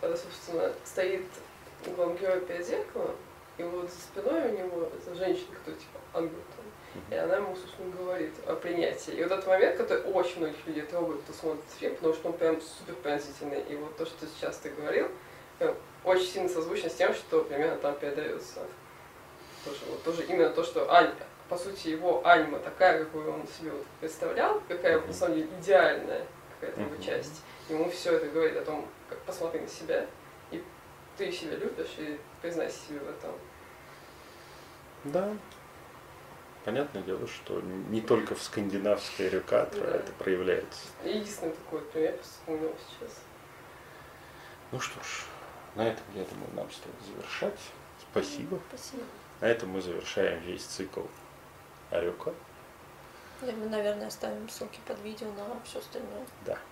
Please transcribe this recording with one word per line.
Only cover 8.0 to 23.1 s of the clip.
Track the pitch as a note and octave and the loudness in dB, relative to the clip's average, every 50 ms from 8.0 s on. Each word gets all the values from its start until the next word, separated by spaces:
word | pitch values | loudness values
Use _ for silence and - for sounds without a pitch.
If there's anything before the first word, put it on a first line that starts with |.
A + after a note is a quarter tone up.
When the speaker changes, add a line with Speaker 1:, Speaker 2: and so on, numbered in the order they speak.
| F3+ F3+ F3+ F3+ D#3+ D#3 - - - | -2 -2 -2 -2 -2 -4 -4 -8 -2
Speaker 1:
о | - D#3+ | -2 -2
принятии. | D#3+ - F3 E3 E3+ E3 - - - - - - | -2 0 -2 2 2 2 2 2 -2 -6 -6 -2
И | - E3 | 0 2
вот | F3 F#3+ | 2 2
этот | F#3 F#3+ | 2 6
момент, | F#3 F#3 F#3+ A3+ - - - | 8 8 10 10 8 8 4
который | A#3 G#3 - - - | 4 4 4 2 4
очень | F3+ F#3+ F3+ E3 F3 - F3+ | 4 4 4 4 4 2 0
многих | D#3+ D#3 D3+ - - | -2 -2 -2 -4 -6
людей | - D#3 D3+ D3 | -4 -4 -4 -4
трогает, | - F3 F3 E3+ E3 D3+ C#3+ - | -2 0 0 0 0 0 -4 -6
кто | - D#3 | -10 -12
смотрит | - - D#3+ D3+ D3 - | -4 -2 -2 -2 -2 -6
этот | - - - | -12 -10 -4
фильм, | - - - | -2 -2 -2
потому | - - D#3+ D#3+ | 2 4 4 4
что | D#3+ - F3 | 4 2 -2
он | E3 | 0
прям | - E3+ E3 D#3+ D#3 | 4 6 6 6 4
супер | - - - - - - - - - | 0 -8 -12 -12 -10 -10 -10 -4 -2
пронзительный. | D3 D3 C#3+ D3 - C#3 - D3+ D3 C#3 C#3 - | 0 0 0 -2 -4 -8 -8 -6 -4 -2 -2 -2
И | - D3 | -2 -4
вот | D3 D3+ D3+ D#3 | -6 -6 -6 -4
то, | - D#3+ | -4 -4
что | D#3+ - - D#3 | -4 -4 -10 -10
сейчас | D3+ - - - - - - | -12 -8 -4 -4 -4 -4 -4
ты | - D3 | -8 -8
говорил, | - - D3 D3+ - - - - - - - - - - - - - - | -6 -4 -2 2 4 4 4 2 0 -6 -12 -16 -16 -18 -18 -18 -4 2
прям | F3 - - - - - - - - | 2 2 2 2 -4 -14 -18 -4 6
очень | F3+ F#3 F#3 F#3 | 6 8 8 6
сильно | - - G3 F#3 F3+ | 4 2 2 2 2
созвучно | - E3 D#3+ E3 F#3 G#3 F#3 E3 | 2 2 0 2 0 0 0 0
с | E3 | 4
тем, | - F3 G3 - | 6 6 6 6
что | - - - E3 D#3+ D#3 | 4 0 4 6 6 6
примерно | - D3 C#3 D3+ E3 D3 - | 6 2 4 4 4 4 4
там | - - - | 2 2 2
передается. | - - - C#3 D3 D3+ D#3 - - - - - - - F2+ - - - - - - - - - - - - - - - - - - - | 2 0 -2 0 0 0 -2 -2 -4 -4 -8 -8 -8 -8 -8 -10 -14 -16 -18 -18 -18 -18 -18 -18 -18 -18 -18 -18 -18 -18 -16 -16 -10 -8
Тоже, | D3 C#3+ C3+ - - | -8 -8 -6 -6 -6
вот, | - - - | -6 -2 0
тоже | E3 E3+ E3+ D#3+ | 0 0 0 0
именно | - F3+ F3 E3 - | 0 6 8 8 8
то, | - D#3+ E3+ | 8 4 0
что | - - D#3+ - - E3 | 2 2 2 4 10 12
Ань-, | F3 E3+ - - - - - - - - - | 12 12 12 6 -2 -10 -12 -14 -16 -6 -4
по | F3+ F3 | -4 -2
сути, | F3 G3 G3 - - E3 | -2 -4 -6 -4 -2 -2
его | D#3 D#3+ F3 F3+ E3 - - | -2 2 4 4 4 6 10
аниме | E3+ F3 E3 D#3 D3+ C#3+ - | 10 10 10 10 4 2 -2
такая, | - - - - F#3 F3+ D#3+ D#3+ D#3 | -4 -4 4 8 10 10 10 8 4
какую | D#3 | 0